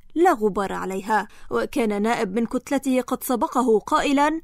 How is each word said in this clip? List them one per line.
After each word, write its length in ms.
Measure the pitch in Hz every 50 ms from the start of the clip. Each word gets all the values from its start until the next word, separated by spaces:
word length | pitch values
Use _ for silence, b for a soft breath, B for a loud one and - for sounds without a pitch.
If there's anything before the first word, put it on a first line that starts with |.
| - - -
لا 180 | 302 349 381
غبار 400 | 302 214 214 214 180 208 196 185
عليها. 560 | 185 175 180 185 190 196 185 214 220 208 - b b b b b
وكان 520 | - 233 226 220 - 285 233 214 208 202
نائب 320 | 208 226 240 - 226 185 185
من 120 | 233 233
كتلته 540 | - - 247 - - 285 269 - 269 254 254
قد 220 | 240 - 262 -
سبقه 560 | - - 254 214 269 - - 262 262 240 220 202
قائلا: 600 | - - 302 302 - 294 277 277 285 302 320 320